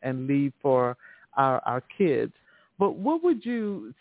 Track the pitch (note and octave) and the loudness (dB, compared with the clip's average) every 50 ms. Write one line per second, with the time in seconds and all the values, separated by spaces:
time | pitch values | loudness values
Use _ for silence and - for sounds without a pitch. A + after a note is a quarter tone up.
0 | - C3 C3 C3 C3 C3+ C#3 C#3 C#3+ C#3 - _ - C#3+ C3 B2+ B2 B2 B2 - | -6 -6 -6 -4 -2 0 0 2 0 0 -4 _ 0 2 4 4 2 0 -2 -6
1 | - - - - _ _ - - C3+ C3+ B2+ B2 - - A#2+ B2+ - _ - - | -12 -20 -20 -20 _ _ -2 0 2 2 2 0 -2 -2 -4 -4 -6 _ -2 0
2 | G3+ E3 C3+ A#2 A#2 - - _ _ _ _ _ _ _ _ - G3 G3+ - - | 2 2 2 2 0 -4 -6 _ _ _ _ _ _ _ _ 0 0 0 0 -2
3 | F#3+ C4+ D#4+ E4 E4 F4+ D#4 G#3+ - A#3 A#3+ A#3 G#3+ G#3 G3+ F3 A2 A2 C3 - | -2 0 0 2 2 0 0 0 -2 -4 -4 -4 -4 -4 -6 -8 -10 -14 -18 -20